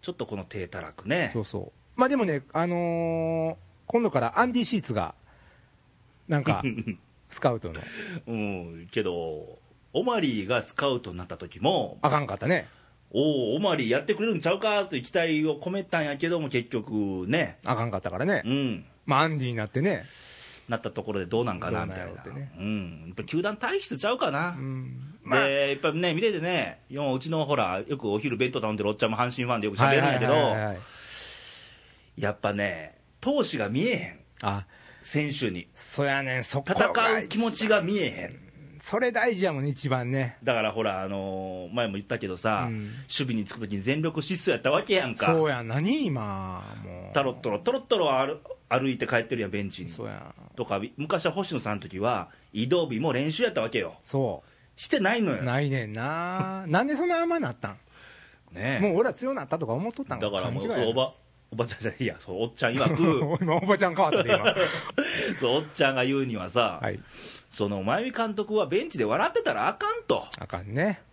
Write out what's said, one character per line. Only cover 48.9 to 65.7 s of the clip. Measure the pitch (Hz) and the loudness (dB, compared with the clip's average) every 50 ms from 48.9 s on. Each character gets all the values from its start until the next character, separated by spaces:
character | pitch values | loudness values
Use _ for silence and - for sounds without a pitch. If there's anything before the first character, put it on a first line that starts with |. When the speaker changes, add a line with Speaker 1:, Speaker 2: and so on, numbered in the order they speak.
| 127 107 | 0 0
Speaker 1:
て | 127 | 0
帰 | 117 127 120 | 2 2 2
っ | 113 | 2
て | - 135 | 2 -2
る | 117 | -2
や | 104 95 | -2 -2
ん、 | |
ベ | 92 101 | -2 -2
ン | 104 98 | -4 -4
チ | 85 - 92 | -6 -8 -10
に。 | 85 | -10
Speaker 2:
そ | 82 - 113 | -10 -10 -8
う | 107 | -8
や。 | 101 101 - - - - - - - | -8 -10 -12 -16 -16 -18 -20 -20 -8
Speaker 1:
と | - 117 | -8 -4
か、 | - 104 98 101 123 - - | -2 0 -2 -2 -4 -6 -8
昔 | 143 156 196 170 - | -2 0 0 0 0
は | 175 | 0
星 | 156 190 196 - 170 | 0 0 -4 -2 -2
野 | 127 | -4
さ | 107 107 104 | -2 -2 -4
ん | 98 | -4
の | |
時 | 87 - 92 92 | -6 -8 -6 -2
は、 | 101 117 123 101 87 - - - - _ - | 0 0 0 0 -2 -6 -12 -20 -20 _ -4
移 | 104 117 131 | -2 0 2
動 | 170 175 170 139 | 4 2 2 2
日 | 123 113 | 0 0
も | 143 165 127 | 0 2 2
練 | 123 139 156 | 2 0 0
習 | 156 - 240 | 0 2 0
や | 226 | 2
っ | - | 2
た | - | 0
わ | 113 113 | -2 0
け | 113 117 | 0 0
よ。 | 92 82 - - _ | -2 -2 -6 -12 _
Speaker 2:
そ | - - 139 135 117 90 69 - | -4 0 0 0 0 -2 -4 -10
う。 | - - _ _ _ _ - | -18 -20 _ _ _ _ -10
Speaker 1:
し | - - | -2 0
て | - 277 | 2 2
な | 196 190 226 | 4 4 4
い | 240 | 2
の | 220 175 131 | 2 2 0
よ。 | 95 131 | 0 0
Speaker 2:
な | 123 120 135 | 0 2 2
い | 147 139 | 2 2
ね | 135 131 117 | 0 0 -2
ん | 104 104 | -4 -4
な。 | 113 117 139 156 165 170 175 185 190 190 190 190 190 190 | -4 -2 -2 0 0 -2 -2 -2 -2 -2 -2 -4 -6 -4
<laughs> | 170 | 2
な | 151 185 240 | 2 2 4
ん | 285 | 2
で | 302 | 0
そ | 269 339 | 0 2
ん | 349 | 2
な | 349 330 | 2 2
甘 | 339 339 339 339 | 2 2 0 0
な | 262 135 | 0 -2
っ | 113 | -4
た | - - 101 | -6 -8 -8
ん？ | 101 - _ _ - - - - - - - - - _ _ - 85 | -8 -10 _ _ -20 -20 -20 -20 -20 -20 -20 -20 -20 _ _ -16 -10
Speaker 1:
ね | 85 101 127 139 120 | -4 -2 -2 0 2
え。 | 190 | 2
Speaker 2:
も | 208 165 | 2 4
う | 180 | 4
俺 | 233 254 | 2 2
ら | - | 0
強 | - 247 262 277 | -2 -4 -4 -4
な | 262 151 | -4 -4
っ | 127 | -4
た | - 170 | -4 -4
と | 160 113 | -2 -2
か | 113 | -2
思 | 131 185 233 | -2 -2 -4
っ | |
と | 226 - 277 | -6 -8 -6
っ | |
た | - 143 | -6 -4
ん？ | 117 | -2
Speaker 1:
だ | 107 104 | -2 -2
か | 101 95 | 0 0
ら | 92 - | -2 -2
も | 120 135 | -2 -2
う、 | |
Speaker 2:
勘 | - | -2
違 | |
い | 226 | -2
や | 226 143 | 0 0
な。 | 120 | 2
Speaker 1:
そ | 110 | 2
う、 | |
お | 113 | 2
ば、 | 127 131 - - - _ _ _ _ _ _ | 2 0 0 -2 -12 _ _ _ _ _ _
お | - 113 | -2 -2
ば | 117 | -2
ち | 110 - | -2 -2
ゃ | - | -4
ん | |
じ | 107 110 | -6 -6
ゃ | |
な | 98 - | -4 -2
い | 127 | -2
や、 | 110 85 - | -4 -4 -6
そ | - - 90 | -10 -8 -4
う、 | 95 113 | -4 -4
お | |
っ | 120 - | -4 -2
ち | - 139 | 0 0
ゃ | 117 | 0
ん | 117 | 2
曰 | 135 131 - 165 - 165 165 160 127 - 143 170 - | 4 2 2 4 4 4 4 4 4 2 0 0 0
く。 | 185 | 2
Speaker 2:
<laughs> | |
今 | 165 156 170 | 2 2 2
お | |
ば | - 185 208 190 | 4 4 4 6
ち | 196 | 4
ゃ | 180 | 2
ん | 165 | 4
変 | 175 190 | 4 4
わ | 156 | 4
っ | - | 4
た | 214 165 | 2 4
で、 | - 214 | 4 4
今。 | 175 - - - 196 180 - - 160 - - | 4 4 2 4 4 2 0 0 -4 -8 -4
Speaker 1:
<laughs> | - - 285 - - - - - 190 - | -2 -2 -2 0 -2 -2 -2 -2 -2 0
そ | 139 120 123 | 2 4 4
う、 | 147 | 2
お | |
っ | 156 151 | 0 -2